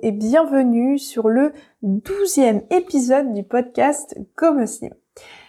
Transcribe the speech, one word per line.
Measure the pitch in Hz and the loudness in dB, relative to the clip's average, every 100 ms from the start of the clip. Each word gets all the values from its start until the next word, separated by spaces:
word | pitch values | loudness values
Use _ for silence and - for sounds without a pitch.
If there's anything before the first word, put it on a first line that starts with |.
et | 226 | -4
bienvenue | 208 214 294 311 277 254 233 254 277 | -4 2 2 4 2 2 2 0 -2
sur | - 247 220 | -4 -4 0
le | 226 294 294 - _ | 2 0 -2 -20 _
douzième | 208 196 - 392 392 285 254 208 - | -4 -4 -4 -4 -2 2 2 2 0
épisode | 359 359 285 247 262 277 | -2 0 -2 2 2 0
du | 208 | -6
podcast | 196 240 247 - 262 294 - - 208 - | -4 -2 -2 0 0 0 -8 -16 -16 0
Go | 330 | 2
Muslim. | 294 214 - - - _ - - - | 2 -2 -6 -14 -16 _ -20 -20 -20